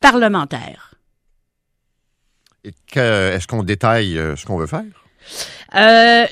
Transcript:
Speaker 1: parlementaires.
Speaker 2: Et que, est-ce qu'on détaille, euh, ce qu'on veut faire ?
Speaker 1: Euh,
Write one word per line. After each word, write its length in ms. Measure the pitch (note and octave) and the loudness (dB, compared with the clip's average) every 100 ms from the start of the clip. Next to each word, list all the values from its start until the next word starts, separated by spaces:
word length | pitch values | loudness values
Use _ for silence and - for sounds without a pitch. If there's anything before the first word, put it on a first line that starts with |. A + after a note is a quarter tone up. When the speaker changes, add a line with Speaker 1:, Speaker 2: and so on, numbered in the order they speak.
Speaker 1:
parlementaires. 920 | C#4 B3 A3 G3 C#3+ C3 - - - _ _ _ _ _ _ _ _ _ _ _ _ _ _ _ _ _ G#2 | 2 4 0 0 -4 -10 -12 -20 -20 _ _ _ _ _ _ _ _ _ _ _ _ _ _ _ _ _ -20
Speaker 2:
Et 80 | - _ | -20 _
que, 420 | C#3 A#2+ G#2 F#2+ | -4 -2 0 -2
est-ce 140 | F#2 F2+ | -4 -6
qu'on 160 | A2+ | -6
détaille, 540 | G2 G2+ A2+ A2+ G2+ D#2+ | -6 -2 0 0 -2 -4
euh, 180 | D#2+ D2+ | -6 -8
ce 100 | - | -8
qu'on 120 | F#2 | -8
veut 100 | D#2 | -8
faire ? 160 | D#3+ A3 - _ _ - - - - - | -10 -12 -20 _ _ -20 -16 -16 -18 -6
Speaker 1:
Euh, 520 | - A3 A3+ A#3 A#3 A#3 | 2 6 6 6 4 2